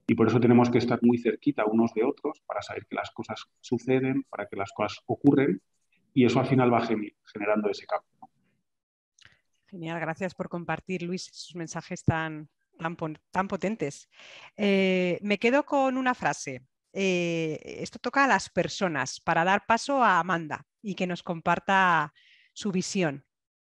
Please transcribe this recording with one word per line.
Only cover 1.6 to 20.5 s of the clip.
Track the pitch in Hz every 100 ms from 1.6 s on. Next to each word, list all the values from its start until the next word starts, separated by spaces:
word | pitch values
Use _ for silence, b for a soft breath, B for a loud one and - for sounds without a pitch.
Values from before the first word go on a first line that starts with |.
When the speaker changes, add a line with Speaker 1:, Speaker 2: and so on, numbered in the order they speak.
| 107
Speaker 1:
unos | 113 113
de | 107
otros | 123 - 147 156 -
para | 101
saber | - 101 98
que | 107
las | 98
cosas | - 113 107 - _
suceden, | - 120 131 131 135 135 -
para | 104 104
que | 98
las | 98
cosas | - 104 - -
ocurren, | 120 143 143 139 - _ _ _ _ _
y | -
eso | 120 131
al | 131
final | 131 123
va | 117 120
geni-, | 107 104 -
generando | _ 107 101 107 101
ese | 98 -
cambio, | - - _
¿no? | - _ _ _ _ _ _ _ _ _ - b _ _ _
Speaker 2:
Genial, | 185 160 165
gracias | 156 160 185
por | - 180
compartir, | 175 165 160 - 180
Luis, | 175 185 -
esos | - -
mensajes | 175 160 165 - 175
tan, | - 165 160 156 151 _ _ 330
tan | 165 170
pon-, | 160 156 _
tan | 180 196
potentes. | 190 185 220 143 - - B B B B -
Eh, | 202 196 190 185 180 170
me | 208 202
quedo | 233 269 285
con | 285 269 254
una | 254
frase. | 247 147 147 - 127 - _ _
Eh, | - 190 180 175 165 160 151 - -
esto | 170 -
toca | 247 277
a | 277
las | 196 -
personas, | - 165 - 190 147 127 -
para | - 165
dar | 175 202 -
paso | 226 - 277
a | 226 180
Amanda | 170 170 156